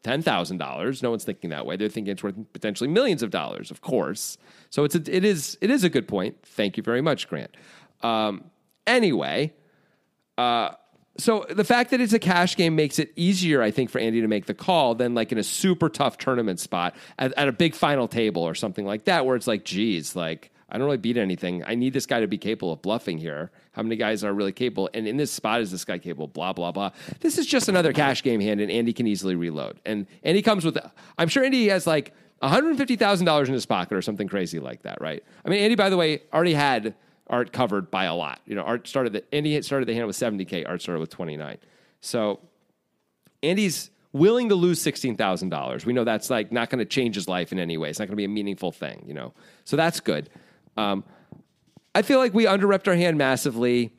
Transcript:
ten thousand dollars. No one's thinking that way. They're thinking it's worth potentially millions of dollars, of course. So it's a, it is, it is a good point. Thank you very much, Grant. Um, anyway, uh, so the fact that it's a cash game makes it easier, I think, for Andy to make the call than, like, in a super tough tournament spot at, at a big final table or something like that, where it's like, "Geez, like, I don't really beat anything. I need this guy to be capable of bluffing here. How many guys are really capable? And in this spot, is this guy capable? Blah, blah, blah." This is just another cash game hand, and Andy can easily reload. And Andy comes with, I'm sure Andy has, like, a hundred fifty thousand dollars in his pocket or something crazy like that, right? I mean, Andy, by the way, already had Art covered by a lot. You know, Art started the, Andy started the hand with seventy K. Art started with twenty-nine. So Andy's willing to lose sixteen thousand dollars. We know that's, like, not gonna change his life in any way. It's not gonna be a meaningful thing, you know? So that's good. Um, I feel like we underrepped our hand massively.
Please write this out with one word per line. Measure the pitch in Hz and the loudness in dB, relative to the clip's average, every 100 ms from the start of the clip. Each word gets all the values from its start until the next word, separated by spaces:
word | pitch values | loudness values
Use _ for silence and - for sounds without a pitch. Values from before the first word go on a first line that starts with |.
ten | 113 143 | -4 0
thousand | 160 98 82 90 | 2 0 -2 -6
dollars. | 69 67 107 131 | -6 -4 -6 -2
No | 123 | -4
one's | 113 | -4
thinking | 110 98 87 | -6 -8 -8
that | 73 58 | -8 -6
way. | 95 | -4
They're | 107 | -4
thinking | 113 101 | -4 -6
it's | 95 | -6
worth | 101 95 110 | -6 -8 -14
potentially | - 107 95 135 | -8 -6 -4 0
millions | 196 262 156 | 2 2 0
of | 110 | -2
dollars, | 90 64 50 - | -4 -4 -8 -12
of | - | -12
course. | - 123 73 101 - - _ - _ | -4 -2 -2 -6 -10 -12 _ -20 _
So | - | -2
it's | 147 175 | 0 0
a, | 151 | 0
it | 185 | 2
is, | 208 170 - - | 2 0 -4 -2
it | 214 | 0
is | 277 | 2
a | 180 | 2
good | 131 98 | 2 0
point. | 101 104 - | -2 -4 -8
Thank | _ - 104 110 | _ -2 -2 -2
you | |
very | 117 120 | -2 0
much, | 156 131 - | 0 -2 -4
Grant. | 73 - - - - _ _ | -8 -10 -16 -20 -20 _ _
Um, | 117 110 107 95 - _ _ _ 208 | -2 0 0 -4 -12 _ _ _ 0
anyway, | 247 202 107 69 92 156 - _ _ _ _ _ _ _ - | 4 4 2 0 -2 -4 -6 _ _ _ _ _ _ _ -2
uh, | 123 120 101 - _ _ _ - | 0 2 -2 -6 _ _ _ 0
so | 233 214 - | 2 2 0
the | 190 | -2
fact | - 240 240 | 2 2 4
that | 254 | 2
it's | 233 | 4
a | 220 | 2
cash | 185 175 180 - | 4 4 4 2
game | 165 156 | 2 4
makes | 151 - | 2 0
it | 147 - | -2 0
easier, | 175 185 175 139 | 2 2 4 4
I | 110 | 4
think, | 120 123 | 2 -2
for | - | 0
Andy | 113 117 | 0 2
to | 110 | 2
make | 104 95 | 0 -2
the | |
call | 98 - 170 127 113 | -4 2 4 4 2
than, | 123 | 0
like, | 117 110 | 0 0
in | 113 | -2
a | |
super | 101 - 190 175 160 | -2 0 0 2 0
tough | - 135 - | 0 -2 0
tournament | - 123 110 90 | -2 0 0 -4
spot | - 87 87 - - - | -4 -2 -2 -4 -16 -4
at, | 131 135 | -2 0
at | 143 | 0
a | |
big | 117 170 | 2 0
final | - 156 143 117 | 2 2 2 0
table | 117 110 85 | 0 0 0
or | 82 | -2
something | 87 110 98 | -2 -6 -4
like | 98 107 | -4 -2
that, | - 170 | 2 2
where | 131 123 | 2 0
it's | 123 | 0
like, | 104 | -2
"Geez, | - 92 113 85 73 | -4 -2 0 -2 -4
like, | 90 82 80 - _ _ | -6 -6 -6 -12 _ _
I | 110 | -4
don't | |
really | 143 131 | -2 -2
beat | 113 120 | -2 0
anything. | 95 90 90 90 | 0 -2 -4 -4
I | - | -2
need | 120 131 | 0 0
this | 131 | -2
guy | - 120 | -2 -2
to | 104 | 0
be | 101 | -2
capable | 98 113 90 | -4 -4 -4
of | 78 | -4
bluffing | 95 113 - 80 | -4 -4 -4 -6
here. | 80 73 87 - _ | -8 -8 -10 -14 _
How | - | -8
many | 113 113 | -4 -2
guys | 107 107 | -2 -2
are | 101 | -2
really | 101 98 | -2 -2
capable? | - 123 - 95 | -2 -4 -2 -4
And | 113 107 | -4 -4
in | 135 | -2
this | 147 | -4
spot, | - 107 117 | -4 -2 -2
is | 104 | -2
this | 90 - | -6 -8
guy | 90 | -8
capable? | 87 78 76 | -8 -8 -8
Blah, | 76 90 | -6 -6
blah, | 90 85 | -4 -6
blah." | 90 98 - - - | -4 -6 -8 -14 -4
This | 330 330 | -2 -2
is | 262 | 0
just | 262 220 | 0 2
another | 185 160 | 2 2
cash | 151 139 123 | 4 2 2
game | 131 113 | 0 2
hand, | 104 104 | 2 0
and | 104 | 0
Andy | 113 117 | 0 0
can | 110 113 | 0 0
easily | 95 95 87 | 0 -2 -2
reload. | 85 73 62 - - | -2 -6 -8 -10 -6
And | 104 98 - | -6 -8 -6
Andy | 147 196 | 0 2
comes | 214 208 160 | 4 2 0
with, | - - - - - | -2 -8 -18 -14 -2
I'm | 165 | 0
sure | 277 | 2
Andy | 269 262 208 | 4 4 4
has, | 190 165 | 2 2
like, | 151 - - _ _ | 0 -2 -14 _ _
a | 135 | 2
hundred | 208 320 269 | 4 4 0
fifty | 269 226 | 0 2
thousand | 208 190 | 2 4
dollars | 175 151 131 | 4 2 2
in | |
his | 131 | -2
pocket | - 101 85 95 | 0 -2 0 -2
or | |
something | 110 104 98 | -2 -4 -4
crazy | 98 87 82 | -2 -4 -6
like | 65 60 | -10 -12
that, | - 50 | -12 -8
right? | 80 80 - - - | -8 -8 -12 -10 -2
I | |
mean, | 202 | 2
Andy, | 208 233 | 2 4
by | 196 | 4
the | 185 | 4
way, | 160 151 - | 2 0 -2
already | 156 175 | 2 4
had | 151 143 120 107 - _ _ - | 4 4 2 -2 -8 _ _ -4
Art | 120 123 | -2 0
covered | - 117 101 87 | 0 0 0 -2
by | 95 | -2
a | 92 | 0
lot. | 85 76 - | -2 -4 -10
You | - | -8
know, | 101 | -6
Art | 80 120 - | -2 -4 -4
started | 135 120 | -2 -2
the, | 104 - | -4 -4
Andy | 147 151 147 | -2 0 -2
started | 139 139 120 | -2 -2 -2
the | |
hand | 117 110 | -2 -4
with | - | -2
seventy | 120 101 | -2 -2
K. | 90 90 | -4 -6
Art | 76 87 | -6 -8
started | - 82 | -4 -6
with | 80 | -6
twenty-nine. | - 82 76 73 - _ _ _ _ | -8 -8 -8 -10 -14 _ _ _ _
So | - 120 104 98 - _ _ _ _ _ _ _ _ _ | -6 -2 -2 -4 -10 _ _ _ _ _ _ _ _ _
Andy's | 147 196 196 135 - _ _ | 0 2 0 -2 -10 _ _
willing | 139 190 247 233 | 4 6 6 4
to | |
lose | 190 180 165 | 4 4 2
sixteen | 147 - 131 101 | 0 -2 -4 0
thousand | 101 90 92 | 0 0 -2
dollars. | 76 64 62 107 | -4 -6 -4 -2
We | |
know | 123 | 0
that's, | 117 107 - | 2 0 0
like, | 120 101 | -2 0
not | 117 117 | -2 -2
gonna | 127 | -2
change | 101 135 120 | -2 0 0
his | 101 87 | -2 -4
life | 90 87 | -4 -2
in | 92 | -4
any | 85 80 | -4 -4
way. | 76 | -6
It's | 80 | -6
not | 98 | -6
gonna | 104 | -4
be | 98 | -2
a | |
meaningful | 104 101 92 90 | -2 -4 -4 -6
thing, | - 71 - - | -6 -10 -12 -14
you | |
know? | 73 62 - - _ | -12 -12 -16 -20 _
So | - 147 | -4 0
that's | 165 - | 0 0
good. | - 76 - - - _ _ 107 | -2 -2 -6 -16 -20 _ _ -4
Um, | 104 98 - - _ - _ _ _ _ _ | -2 -2 -6 -20 _ -20 _ _ _ _ _
I | - | 0
feel | 208 269 | 4 4
like | 247 | 4
we | 202 | 4
underrepped | 220 196 196 190 202 | 4 4 4 4 4
our | |
hand | 175 175 156 | 4 4 4
massively. | 135 127 147 113 123 123 113 | 2 2 0 0 2 2 0